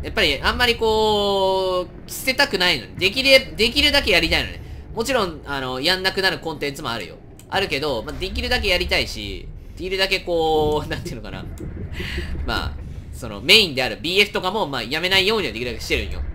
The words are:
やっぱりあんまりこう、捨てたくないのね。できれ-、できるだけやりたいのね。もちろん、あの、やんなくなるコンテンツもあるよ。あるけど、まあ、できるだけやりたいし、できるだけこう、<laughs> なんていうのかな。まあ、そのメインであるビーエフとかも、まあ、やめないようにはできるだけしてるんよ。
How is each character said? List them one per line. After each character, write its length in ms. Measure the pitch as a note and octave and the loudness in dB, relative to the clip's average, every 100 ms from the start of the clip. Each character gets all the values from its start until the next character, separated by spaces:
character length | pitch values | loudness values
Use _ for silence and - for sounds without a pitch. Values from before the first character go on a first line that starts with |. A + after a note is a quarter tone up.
や 60 | - | -4
っ 20 | |
ぱ 80 | A3 | 2
り 180 | F3 C3+ | 2 4
あ 100 | F3+ | 0
ん 60 | A#3 | 4
ま 80 | B3 | 2
り 100 | A#3 | 4
こ 1080 | A3 A3 G#3+ G#3 G3+ G3 F#3+ F#3+ F#3 F3+ F3+ | 2 4 4 4 4 4 4 2 2 0 -4
う、 220 | - - | -10 -12
捨 160 | - - | -4 -2
て 80 | |
た 120 | C4 C#4+ | 2 2
く 120 | F#3+ | 4
な 120 | F3+ | 2
い 80 | D#3 | 2
の 60 | F#2+ | -4
ね。 80 | G2 | 0
で 120 | F3+ | 0
き 120 | B3+ | 2
れ-、 160 | C4 C4+ - D#3+ | 6 6 6 0
で 140 | A#3 | 2
き 120 | C#4+ | 4
る 80 | C#4+ | 4
だ 120 | C#4+ | 4
け 80 | C#4 | 4
や 100 | F3 | 2
り 80 | D#3+ | 4
た 100 | E3 | 2
い 60 | |
の 60 | A2 | 0
ね。 100 | F2 - - - | -6 -12 -12 -10
も 80 | G#3 | -6
ち 120 | A3+ | 0
ろ 120 | B3+ F#3+ | 0 0
ん、 140 | D3+ - | -4 -6
あ 120 | C#3 | -6
の、 180 | C3 B2+ | -4 -2
や 160 | D3+ F#3 | 0 2
ん 60 | |
な 100 | F#3 | 0
く 80 | F#3+ | 0
な 100 | F#3+ | 0
る 100 | D#3+ | 0
コ 120 | D#3+ | -6
ン 60 | D3+ | -4
テ 120 | C#3+ | -6
ン 40 | |
ツ 80 | C#3 | -4
も 80 | C#3+ | -6
あ 80 | A#2 | -6
る 100 | E2+ | -8
よ。 80 | D#2+ - - - | -14 -18 -20 -4
あ 100 | F#3 | -2
る 100 | G3 | 0
け 120 | C#3 | -2
ど、 220 | D3 A#2 | 0 -2
ま 100 | D3 | -4
あ、 0 | |
で 160 | C#3+ F#3+ | -6 -4
き 140 | - | -4
る 80 | A#3+ | 0
だ 100 | B3 | 0
け 80 | G#3 | 2
や 80 | F3+ | 2
り 100 | F3+ | 2
た 120 | F#3 | 0
い 100 | B2 | 0
し、 400 | A2 G#2 F2+ - - - - | -4 -8 -8 -10 -14 -14 -10
で 80 | |
き 40 | F3+ | -6
る 80 | F#3+ | 0
だ 100 | F#3+ | 0
け 140 | F#3 | 0
こ 640 | F3+ E3+ D#3+ D#3 D3+ D3+ D3 | 0 0 2 4 2 0 -2
う、 20 | |
<laughs> 40 | |
な 60 | D3+ | -6
ん 40 | |
て 60 | - | -6
い 40 | |
う 20 | B2 | -8
の 60 | |
か 80 | G2+ | -8
な。 160 | F#2 - - - - - - - - - - - | -10 -10 -10 -10 -8 -8 -8 -6 -6 -4 -4 -2
ま 200 | G#2+ D#2 | -2 -2
あ、 60 | - - - - | -6 -10 -12 -12
そ 160 | - A#2+ | -10 -10
の 100 | G#2 | -6
メ 140 | C3 | 4
イ 140 | G#3+ F#3+ | 6 6
ン 60 | |
で 80 | C3 | 0
あ 60 | B2+ | -2
る 100 | G2+ | -2
ビ 160 | C3+ G3 | 0 2
ー 40 | |
エ 20 | G3 | 2
フ 60 | |
と 100 | G3+ | 2
か 80 | F3+ | -2
も、 160 | G#3+ E3 | -2 -2
ま 120 | C3 | -4
あ、 40 | |
や 180 | A2+ D3+ | -4 -2
め 80 | F3+ | 2
な 100 | F#3+ | 4
い 80 | F#3+ | 4
よ 120 | A3 | 2
う 20 | |
に 60 | D3+ | -2
は 80 | |
で 40 | G#2+ | -4
き 60 | |
る 80 | B2 | -6
だ 60 | A2 | -6
け 40 | |
し 60 | - | -2
て 80 | C#3 | -2
る 140 | G2+ | -2
ん 20 | |
よ。 80 | F2+ - | -4 -6